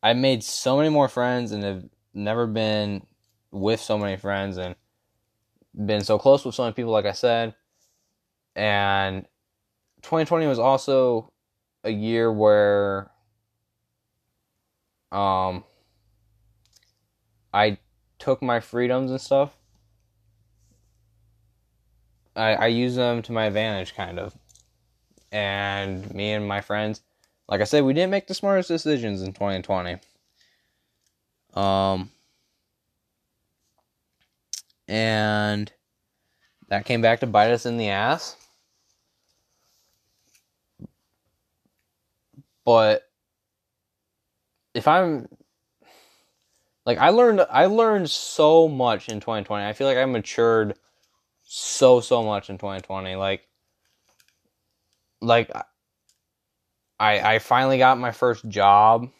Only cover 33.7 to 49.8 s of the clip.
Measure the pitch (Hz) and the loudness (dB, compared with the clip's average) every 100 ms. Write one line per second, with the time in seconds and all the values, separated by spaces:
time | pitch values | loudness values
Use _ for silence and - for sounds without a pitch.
33.7 | _ _ _ _ _ _ _ _ - _ | _ _ _ _ _ _ _ _ -18 _
34.7 | _ - 110 110 110 107 107 104 104 104 | _ -8 -4 -2 0 0 0 -2 -4 -6
35.7 | _ _ _ _ _ _ _ _ _ _ | _ _ _ _ _ _ _ _ _ _
36.7 | 101 - 120 113 117 123 104 107 120 120 | -6 -2 0 2 2 0 2 2 2 -2
37.7 | 117 107 98 113 170 - - _ _ _ | -4 -4 -2 -2 -4 -8 -18 _ _ _
38.7 | _ _ _ _ _ _ _ _ _ _ | _ _ _ _ _ _ _ _ _ _
39.7 | _ _ _ _ _ _ _ _ _ _ | _ _ _ _ _ _ _ _ _ _
40.7 | _ - _ _ _ _ _ _ _ _ | _ -20 _ _ _ _ _ _ _ _
41.7 | _ _ _ _ _ _ - _ _ - | _ _ _ _ _ _ -20 _ _ 4
42.7 | 117 107 107 _ _ _ _ _ _ _ | 4 6 2 _ _ _ _ _ _ _
43.7 | _ _ _ _ _ _ _ _ _ _ | _ _ _ _ _ _ _ _ _ _
44.7 | 117 127 170 180 147 - - _ _ _ | -2 2 4 2 -4 -8 -20 _ _ _
45.7 | _ _ _ _ _ _ _ _ _ _ | _ _ _ _ _ _ _ _ _ _
46.7 | _ - 120 147 214 247 208 - 127 185 | _ -4 4 4 6 4 4 2 4 4
47.7 | 214 226 208 160 - - - 151 160 165 | 4 2 0 -2 -6 -8 2 6 6 4
48.7 | 139 123 107 - 107 107 110 98 104 101 | 2 -2 -2 -4 -10 -6 -8 -4 -6 -6
49.7 | 107 | -4